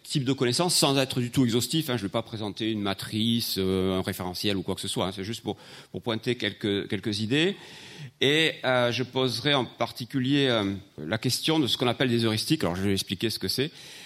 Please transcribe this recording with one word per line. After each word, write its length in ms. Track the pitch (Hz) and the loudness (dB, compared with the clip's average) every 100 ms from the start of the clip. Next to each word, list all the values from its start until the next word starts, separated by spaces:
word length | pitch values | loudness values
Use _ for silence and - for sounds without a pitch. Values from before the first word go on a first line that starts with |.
type 220 | - 151 | -4 -2
de 80 | 127 | 0
connaissances, 420 | 135 123 123 175 | 2 2 2 2
sans 240 | - 151 139 | 4 4 4
être 220 | 131 131 | 2 0
du 100 | 120 | 0
tout 140 | 139 | 4
exhaustif, 440 | 123 117 120 160 147 | 4 4 0 -2 0
hein, 80 | 120 | -2
je 60 | |
ne 60 | 98 | -2
vais 40 | |
pas 100 | 117 | -4
présenter 460 | - 107 104 90 110 | -4 -8 -8 -4 -2
une 120 | 107 | -2
matrice, 760 | 101 95 - 107 113 117 - 95 | -2 -4 -4 0 2 2 0 0
euh, 420 | 95 95 95 92 | 2 2 2 0
un 20 | |
référentiel 540 | 92 92 90 90 107 98 | -2 -4 -6 -2 -2 -2
ou 60 | |
quoi 120 | 85 | -2
que 60 | 90 | -6
ce 80 | 98 | -4
soit, 180 | 127 95 | -2 -2
hein, 60 | |
c'est 80 | 101 | -4
juste 180 | 95 113 | -8 -6
pour, 140 | 107 98 - - - | -6 -8 -10 -20 -12
pour 100 | 120 | -8
pointer 320 | 123 110 127 | -4 -4 -2
quelques, 540 | 120 104 - 104 101 - | -2 -2 -2 -2 0 -2
quelques 320 | 101 110 104 | -4 -4 -2
idées. 360 | 107 143 180 190 - - - - 135 - | 0 2 2 -2 -12 -18 -18 -16 -14 0
Et, 340 | 127 156 156 - | 2 4 2 0
euh, 260 | 127 127 120 | 0 2 2
je 140 | 117 | 0
poserai 500 | 127 131 131 113 143 | -2 0 0 0 2
en 100 | 143 | 2
particulier, 840 | 113 - 117 - 120 139 127 143 135 | 0 -4 -4 -4 -4 -2 2 4 4
euh, 260 | 117 98 98 - - | 4 2 -2 -8 -10
la 200 | 76 110 | -4 0
question 420 | 127 - - 160 | 0 0 2 2
de 80 | 123 | 2
ce 80 | - | 2
qu'on 100 | 123 | 2
appelle 240 | 113 135 | 2 2
des 140 | 117 | 4
heuristiques, 400 | 113 107 - 156 | 2 0 0 0
alors 100 | 90 | 2
je 80 | 90 | 0
vais 100 | 101 | 0
expliquer 380 | 95 - 92 113 | 0 -2 -2 -2
ce 80 | - | -2
que 100 | 95 | -4
c'est, 220 | - 147 - - - | -2 -4 -6 -18 -18